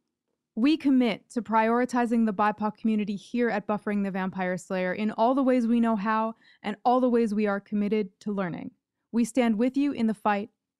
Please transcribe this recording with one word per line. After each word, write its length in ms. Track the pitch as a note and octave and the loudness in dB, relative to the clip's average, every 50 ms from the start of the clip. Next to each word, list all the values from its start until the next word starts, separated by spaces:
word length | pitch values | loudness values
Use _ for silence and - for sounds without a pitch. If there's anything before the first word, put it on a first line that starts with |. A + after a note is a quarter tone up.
| _ _ _ _ _ _ _ _ _ _ _ | _ _ _ _ _ _ _ _ _ _ _
We 200 | A3 A3 C#4+ D#4+ | 0 2 2 2
commit 540 | - - C4+ C4+ B3+ B3+ A#3 F#3+ - - _ | 2 2 2 4 4 4 2 0 -4 -8 _
to 120 | - B3 | -8 -8
prioritizing 840 | G3+ - G#3+ A3+ A3 A3+ A#3 A#3+ B3 B3 - B3 A#3+ A3+ A#3+ A#3 A3+ | -4 0 2 2 4 4 2 2 0 0 0 0 0 2 2 2 0
the 80 | A3 G#3 | 0 0
bipoc 420 | F#3 G#3 G#3 G#3 - G#3 G#3+ G#3 - | 0 0 0 0 0 -4 -6 -4 -4
community 380 | - A3 A3 G#3+ G#3 F#3+ G#3 | -2 -2 0 0 -2 -2 -6
here 340 | G3 - - - A#3+ A#3+ A#3 | -8 -10 -6 -4 -2 0 0
at 160 | G#3+ G#3 - | 0 -2 -2
Buffering 380 | - G#3+ G3+ - G#3+ G#3 G#3 G3 | -4 -4 -4 -4 -2 -2 -2 -2
the 80 | G3 | -2
Vampire 460 | F#3 G3 F#3 F#3+ - F#3+ F#3 F3+ F#3 F3+ | -2 -4 -4 -4 -4 -4 -4 -4 -4 -4
Slayer 340 | - - G3 F#3 F#3 F#3 | -6 -6 -4 -2 -2 -2
in 200 | F3+ - G#3+ G#3+ | -2 -2 -4 -4
all 220 | - - A3+ A#3 C4 | 0 0 2 2 2
the 100 | C4+ C#4 | 2 2
ways 220 | B3+ B3+ B3+ A#3 | 2 2 2 2
we 140 | A3 A#3+ A#3+ | 2 2 2
know 160 | A#3 A3+ A3+ | 2 2 0
how 400 | G#3 F#3+ A3 A3 A3 A3 A3+ A3+ - _ - _ _ | 0 -2 -2 -2 -2 -2 -4 -6 -10 _ -20 _ _
and 140 | - - G#3 - - | -8 -8 -8 -2 0
all 160 | B3 A#3+ B3+ | 2 2 4
the 100 | B3+ B3+ | 4 2
ways 240 | A#3 A#3 A#3 A3 G#3 | 2 2 2 2 0
we 140 | G#3 G#3+ G3+ | 0 0 0
are 140 | G3 G3 | -2 -2
committed 480 | G3 - - G#3 G3+ G3+ A3 G#3+ G#3+ - - _ | -4 -4 -4 -2 -2 0 0 -2 -2 -4 -8 _
to 140 | - A3 G#3 | -8 -6 -4
learning. 380 | G3 G3 F3 D#3+ - - - - _ _ _ _ _ _ _ - | -4 -4 -4 -6 -8 -10 -14 -16 _ _ _ _ _ _ _ -2
We 100 | A3+ A#3+ | -2 -2
stand 340 | A3 - C4+ A#3+ A#3 A3+ G3 | 0 0 2 2 2 2 2
with 200 | A#3+ C4 B3+ C#4 | 0 0 0 0
you 160 | C#4+ C#4+ C4+ | 0 0 0
in 140 | - A3+ A3 | 0 -2 -2
the 60 | A3 | -2
fight 360 | - - A3 G#3 G3+ G3+ - _ _ _ _ _ _ | -2 -2 -2 0 -2 -4 -8 _ _ _ _ _ _